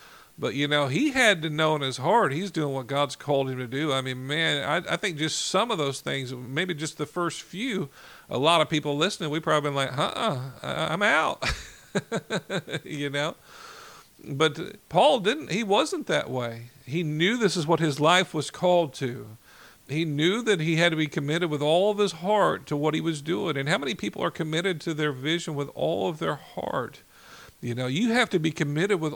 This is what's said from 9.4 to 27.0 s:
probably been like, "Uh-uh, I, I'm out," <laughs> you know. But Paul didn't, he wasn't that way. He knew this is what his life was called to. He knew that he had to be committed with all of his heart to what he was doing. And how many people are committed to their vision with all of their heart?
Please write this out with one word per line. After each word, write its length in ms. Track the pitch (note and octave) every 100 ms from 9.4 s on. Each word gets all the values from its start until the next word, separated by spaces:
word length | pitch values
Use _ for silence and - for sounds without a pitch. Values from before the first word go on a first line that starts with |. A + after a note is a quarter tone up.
probably 300 | D#3+ D3+ C#3+
been 40 |
like, 240 | C#3 C3+ C3
"Uh-uh, 400 | F#3 - A3+ C3 C3+ -
I, 300 | C3+ C3+ D#3+
I'm 100 | F3
out," 480 | G#3 D4+ D#4 - - - - - - G3 - A3+
<laughs> 640 | - G#3+ - D3 - D3+
you 260 | - D3 C#3+
know. 240 | C#3+ D#3 - - - - - - - - _
But 640 | - C#3 D#3+ D3 - - _
Paul 320 | E3 C#4 C4
didn't, 300 | F#3 D4+ -
he 140 | G3+
wasn't 420 | G#3 G#3 D#4 F4 -
that 240 | D3 -
way. 360 | B2+ A#2+ A#2 A#2+ - -
He 160 | D#3+
knew 340 | D#3 D3+ F#3 A#3+
this 200 | G3+ F#3
is 100 | D#3
what 140 | D#3+
his 180 | D#3+ C#3
life 340 | D3+ F3+ F3+
was 180 | D#3+ -
called 420 | - F3+ F3 D3+
to. 440 | - B2+ A#2+ A2 A2 - - - - -
He 160 | D3+
knew 380 | E3 C#3+ E3+ A3
that 180 | A3+ F3+
he 160 | D#3+ D#3+
had 140 | E3+
to 60 | D#3
be 100 | D3+
committed 420 | D#3 C#3+ E3 F3
with 120 | D3
all 280 | D3 E3+ G#3
of 80 | G3+
his 140 | G3
heart 540 | D#3+ F#3 G#3 E3 - -
to 100 | D3
what 160 | D3+
he 80 | D#3
was 220 | D#3+ D3+
doing. 340 | D3 G3+ F#3+ C#3
And 120 | C#3
how 100 | G3+
many 160 | C#4
people 280 | G3+ G#3 -
are 80 | E3+
committed 500 | - D#3 D#3+ F#3+ E3
to 100 | E3
their 200 | D3+ D3+
vision 420 | B2+ C#3 E3+ E3
with 160 | C#3+ C#3
all 340 | - D#3 F#3 F#3+
of 100 | D#3
their 180 | D#3+ D3
heart? 640 | - - - - A#3+ -